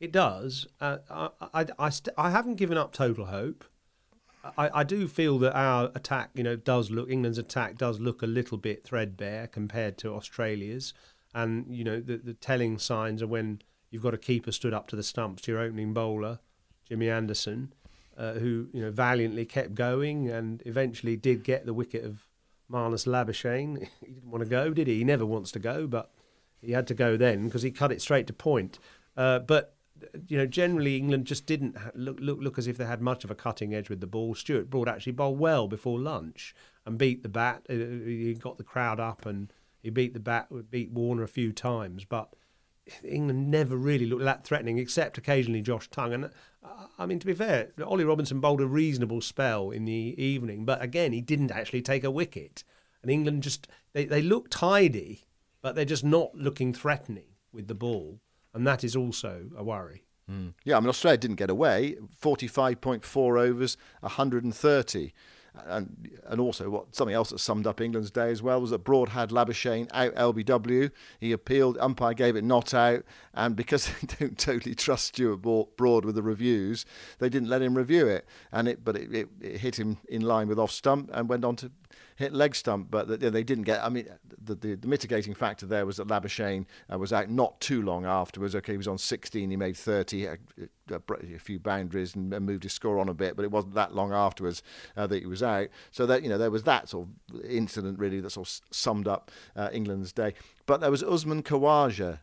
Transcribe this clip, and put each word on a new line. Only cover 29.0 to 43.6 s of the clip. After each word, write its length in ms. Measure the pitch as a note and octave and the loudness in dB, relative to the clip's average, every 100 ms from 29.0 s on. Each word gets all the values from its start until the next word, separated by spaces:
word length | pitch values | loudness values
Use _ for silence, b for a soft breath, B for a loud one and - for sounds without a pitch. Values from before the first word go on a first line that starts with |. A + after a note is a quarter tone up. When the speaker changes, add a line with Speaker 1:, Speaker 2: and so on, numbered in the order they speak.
| b - | b 0
Speaker 1:
Uh, 220 | C3 B2+ | 2 4
but, 360 | B2 D3+ - _ _ - - D#3 F3+ | 4 4 2 _ _ -20 -18 -16 -2
you 100 | C#3+ | 0
know, 80 | |
generally 540 | C3+ E3+ F3 E3+ C#3 C3+ | 2 2 2 4 2 2
England 260 | C#3+ C3+ | 2 2
just 220 | C3 C#3 - | 0 -4 -2
didn't 320 | D#3 C3 G#2 | 0 -2 -6
ha-, 140 | A2 | -12
look, 240 | B2 C3 C3 | -8 -8 -6
look, 200 | C#3 C#3 | -4 -2
look 160 | C3+ C3 | -4 -4
as 80 | A#2+ | -4
if 100 | A#2+ | -4
they 80 | |
had 160 | A#2 A#2+ | -4 -2
much 240 | B2+ B2 | -2 -2
of 60 | G2+ | -6
a 40 | |
cutting 380 | G#2 A#2 - G#2+ | -6 -6 -4 -4
edge 160 | G#2+ G2+ | -4 -6
with 120 | F#2+ | -8
the 60 | F#2 | -6
ball. 280 | A2 A2+ | -4 -4
Stuart 340 | G#2+ - C3 B2+ | -6 -2 -2 0
Broad 180 | C3 A#2 | -2 -2
actually 240 | G#2+ C3 | -4 -6
bowled 260 | B2 C#3 C3+ | -2 -2 2
well 300 | D#3+ D3 G#2 | 4 4 2
before 300 | G#2 B2 A#2+ | -2 -4 -2
lunch 560 | D3 A#2+ D#2+ - - - b b | -2 -6 -8 -14 -18 -18 b b
and 140 | A2 A2+ | -6 0
beat 240 | C3+ B2 | 2 0
the 60 | A2+ | -4
bat. 340 | A2 A#2+ A#2 - | 0 0 -2 -6
Uh, 40 | |
he 600 | A#2+ A#2 A#2+ A#2 A2+ A#2 A#2 | -4 -4 -6 -6 -4 -4 -4
got 200 | B2 - | -8 -12
the 60 | |
crowd 360 | - B2+ A#2+ A2 | -6 -2 -2 -2
up 240 | A2+ A2 | -4 -6
and 260 | G#2+ G2+ G2+ b b b | -8 -8 -10 b b b
he 100 | A#2 | -4
beat 220 | A#2 B2 | -2 -2
the 80 | A#2+ | -2
bat, 280 | G#2+ A#2 - B2 G#2+ | -2 -2 -4 -12 -8
beat 200 | B2 A2+ | -6 -4
Warner 320 | A#2+ A#2 A#2+ | -2 -2 -2
a 60 | A2 | -4
few 240 | C3 A2+ | -2 -2
times, 520 | G#2 B2 A#2 G2 F#2 | -2 -4 -4 -6 -10
but 300 | G2 A2+ G#2 _ b b b b - - | -8 -8 -8 _ b b b b -20 -16
England 460 | - C#3+ D3 C3 C#3 | -6 -2 0 0 2
never 260 | D#3 | 2